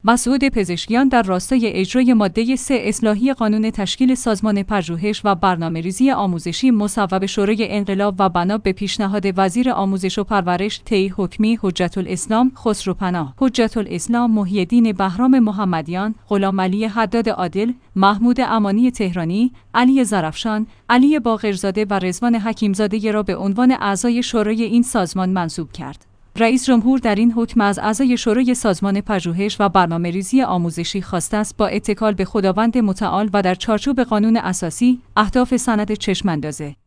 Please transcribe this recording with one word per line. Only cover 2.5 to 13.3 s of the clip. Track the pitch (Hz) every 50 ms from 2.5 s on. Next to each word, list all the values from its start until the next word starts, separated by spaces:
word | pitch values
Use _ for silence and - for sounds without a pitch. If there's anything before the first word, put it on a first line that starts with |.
| 262
سه | 254 - - 277
اصلاحی | 240 - 208 214 - 226 214 208 202 240 277 269
قانون | - 226 214 214 214 214 220
تشکیل | 220 - 202 185 - - 262 254 262
سازمان | 247 - 240 214 190 - 214 208 196 196
پژوهش | 190 220 202 175 160 170 165 165 208 214 - -
و | 214 196
برنامه‌ریزی | 170 202 190 180 160 165 165 160 160 165 180 190 - 254 269
آموزشی | 262 - 202 190 180 165 - 175 165 - - 262
مصوب | 240 208 208 208 - - 202 180 196 190 190
شورای | 190 - - 202 196 220 208 226 - -
انقلاب | 208 202 202 196 190 202 208 196 185
و | 202 185
بنا | 175 180 175 185 202
به | 220 208 202 185
پیشنهاد | - 208 190 - - 214 196 196 208 190 196 185
وزیر | 185 190 185 175 240 254 254
آموزش | 240 - 196 190 196 190 185 190 - -
و | 202
پرورش | - 226 202 180 175 180 180 196 214 - - -
طی | - 233 196 190
حکمی | 196 185 - 190 175 - - 214 214 233 226
حجت | - 190 170 - 185 170 -
الاسلام | 196 180 - 185 170 - - 220 220 247 262 262
خسرو | - - 233 214 - - 190 180
پناه، | - 208 185 180 175 151 135